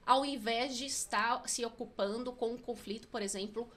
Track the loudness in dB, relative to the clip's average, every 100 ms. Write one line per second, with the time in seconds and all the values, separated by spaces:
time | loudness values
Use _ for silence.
0 | 4 6 6 0 0 2 2 -2 -2 -4
1 | 0 2 4 2 0 -2 -2 -4 -8 0
2 | 0 0 -4 -2 -2 -2 -6 -6 -6 -8
3 | -4 -4 -2 -2 -4 -4 -6